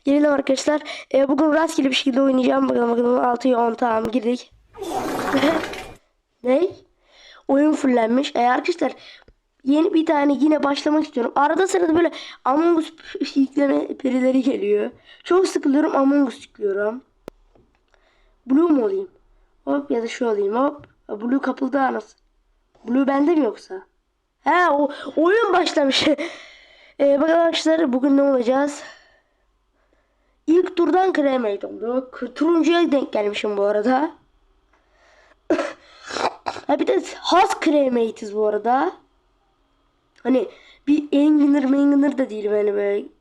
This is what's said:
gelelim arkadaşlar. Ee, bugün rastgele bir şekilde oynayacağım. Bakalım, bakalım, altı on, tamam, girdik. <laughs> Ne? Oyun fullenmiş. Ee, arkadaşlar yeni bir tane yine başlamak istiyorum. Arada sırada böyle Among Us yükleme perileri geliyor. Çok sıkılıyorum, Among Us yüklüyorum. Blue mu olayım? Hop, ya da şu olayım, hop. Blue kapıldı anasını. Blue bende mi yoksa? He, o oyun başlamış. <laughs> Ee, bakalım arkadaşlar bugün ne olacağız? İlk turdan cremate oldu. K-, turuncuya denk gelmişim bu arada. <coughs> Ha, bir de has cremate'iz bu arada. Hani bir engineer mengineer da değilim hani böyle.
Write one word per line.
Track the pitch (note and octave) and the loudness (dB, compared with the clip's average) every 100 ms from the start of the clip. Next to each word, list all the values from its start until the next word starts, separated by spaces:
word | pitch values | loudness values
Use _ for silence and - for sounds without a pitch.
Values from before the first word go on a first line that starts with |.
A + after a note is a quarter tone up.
| - | 0
gelelim | C#4+ D4 | 2 2
arkadaşlar. | C#4 C#4 C4+ - D4 - - - | 2 0 -2 0 -2 -4 -14 -4
Ee, | C4 C4+ | 0 2
bugün | C#4 D#4 | 2 2
rastgele | D4+ D#4+ D#4+ C4+ | 2 0 0 -2
bir | C4 | 0
şekilde | C#4 B3 | 0 2
oynayacağım. | C#4 C4 B3+ C4+ C4 | 2 2 2 2 0
Bakalım, | B3+ A#3 | 0 0
bakalım, | A#3 A#3+ B3 B3+ | 0 0 2 0
altı | A#3+ C4 A#3+ | 0 0 0
on, | A#3 | 0
tamam, | A3+ A#3+ A3 A3+ | 0 -2 -2 -2
girdik. | A#3 A3 B3 - _ _ - | -2 -2 -4 -8 _ _ -16
<laughs> | F4 - - - - C4+ C#4+ D#4+ - - - - _ _ _ _ | -10 -8 -6 -6 -4 0 0 0 -4 -10 -16 -20 _ _ _ _
Ne? | B3 C4 F#4+ - _ _ _ _ - - - | -2 0 0 -4 _ _ _ _ -20 -14 -2
Oyun | C4+ D4+ | 2 2
fullenmiş. | D4 C4+ A#3+ A3+ B3 C#4+ - | 2 2 2 2 0 0 0
Ee, | |
arkadaşlar | A#3+ C4 D4 E4+ C4 - - - - _ _ _ | 0 0 -2 -4 -4 -6 -16 -20 -20 _ _ _
yeni | C4 D4 F4 | 0 2 2
bir | D#4+ D#4+ | 0 2
tane | D4+ C#4+ | 2 2
yine | C4+ D4+ D4+ | 2 2 2
başlamak | C#4+ C#4+ D#4 D4+ | 0 -2 0 0
istiyorum. | D#4 B3+ A#3 - | 0 -4 -4 0
Arada | C#4+ D#4+ F#4 | 0 2 0
sırada | F#4 E4+ D#4+ | 0 0 2
böyle | E4 - - - B3 | 0 -2 -12 -8 -2
Among | C#4+ E4+ E4+ | 0 2 0
Us | D#4 - - - C#4 C#4+ | -2 -10 -16 -8 -4 0
yükleme | C4+ - C#4 D4 D4+ | 0 0 0 0 -4
perileri | - C4 B3+ B3+ C4 | -6 -2 0 2 2
geliyor. | B3+ A3 G3+ G#3 A3+ - _ - | 0 0 0 0 -2 -8 _ -20
Çok | - F4+ F#4 | 0 2 2
sıkılıyorum, | - D4+ C#4 D4+ - | 0 0 2 2 2
Among | C4+ C#4+ C4+ | 2 2 0
Us | - - | -2 -18
yüklüyorum. | - G#3 G3 G#3 B3 - _ - - _ _ _ _ _ _ _ _ _ _ - | -6 -4 -2 -4 -6 -12 _ -20 -20 _ _ _ _ _ _ _ _ _ _ 0
Blue | C4+ E4+ | 2 4
mu | C#4+ G#3+ | 2 2
olayım? | F#3+ F#3+ _ _ _ _ _ - | -2 -6 _ _ _ _ _ -4
Hop, | C#4+ C#4+ | -4 -2
ya | A#3+ | -4
da | A3+ | -4
şu | - A#3+ | -4 -2
olayım, | G#3 G3 A3+ | -2 -2 -2
hop. | C#4+ D4 - _ - | -2 -4 -14 _ -14
Blue | G#3 A#3+ C4+ | -10 -4 -2
kapıldı | C4+ B3+ C4+ C#4 | -4 -6 -4 -2
anasını. | C4 A3+ - _ _ _ _ _ _ _ - | -2 -4 -10 _ _ _ _ _ _ _ -4
Blue | B3 C4+ | -2 0
bende | C#4 D4 E4 | 0 2 2
mi | B3 | 0
yoksa? | - - F#4+ - _ _ _ _ _ | -4 -12 -16 -16 _ _ _ _ _
He, | - E4+ F4 | 0 2 2
o | C#4+ C#4+ - - - | 2 0 -4 -8 0
oyun | E4+ G#4+ A4 | 2 2 2
başlamış. | F4+ D#4 D#4 C#4 C4 - | 2 0 0 0 2 0
<laughs> | C#4+ E4+ - - - - _ - - | 0 -4 -10 -20 -20 -20 _ -20 0
Ee, | C#4+ C#4 | 2 2
bakalım | D#4+ E4 | 2 2
arkadaşlar | E4 D#4+ D#4 D#4+ D#4 | 2 0 0 0 0
bugün | B3 C#4 C#4 | 0 2 2
ne | |
olacağız? | C#4 C4 A3+ C4 C#4+ C#4+ - - _ _ _ _ _ _ _ _ _ _ _ _ _ _ - | 4 2 0 0 -2 -4 -16 -20 _ _ _ _ _ _ _ _ _ _ _ _ _ _ 0
İlk | E4+ F4 - | 2 2 0
turdan | E4 F4+ F#4+ | 0 2 0
cremate | D4+ C#4 C4 A3 G3+ G3+ | 0 0 0 -2 -4 -8
oldu. | - A3 B3+ C4 | -10 -6 -6 -6
K-, | - A#3+ | -12 -14
turuncuya | - D#4 E4+ D4 E4+ E4 | -4 0 2 2 2 2
denk | C4+ C4+ | 0 -2
gelmişim | A3 G#3 G#3 G#3+ G3+ | -2 -4 -4 -4 -2
bu | |
arada. | G3+ G#3 G#3+ C4 D#4+ - _ _ _ _ _ _ _ _ _ _ _ _ - | 0 0 0 0 -2 -8 _ _ _ _ _ _ _ _ _ _ _ _ -4
<coughs> | - - - _ - - - - - - - - | -2 -4 -10 _ -20 -12 -6 -6 -6 -10 -10 -4
Ha, | C#4 | -2
bir | - | 0
de | F#4+ - - | -2 -4 -8
has | - E4+ G#4 - | 0 2 2 0
cremate'iz | D#4+ D4 C4+ A#3+ A3+ A3 G#3+ G3+ | 0 2 2 0 -2 -4 -8 -2
bu | G#3+ | -2
arada. | G#3 G#3+ C4 E4 - _ _ _ _ _ _ _ _ _ _ _ _ | 0 0 0 0 -6 _ _ _ _ _ _ _ _ _ _ _ _
Hani | A#3+ C4 - - - _ - | -2 0 -2 -8 -20 _ 0
bir | D4+ - | 0 2
engineer | C#4+ D4 D4+ C#4+ C#4+ C4 | 2 4 4 4 2 2
mengineer | C#4 C#4+ C#4+ C#4+ A#3+ | 2 4 4 2 0
da | B3+ | -4
değilim | G#3+ G#3 | -4 -2
hani | G#3 G#3 | 0 0
böyle. | G3+ G3+ G3+ - - | 0 -2 -2 -6 -14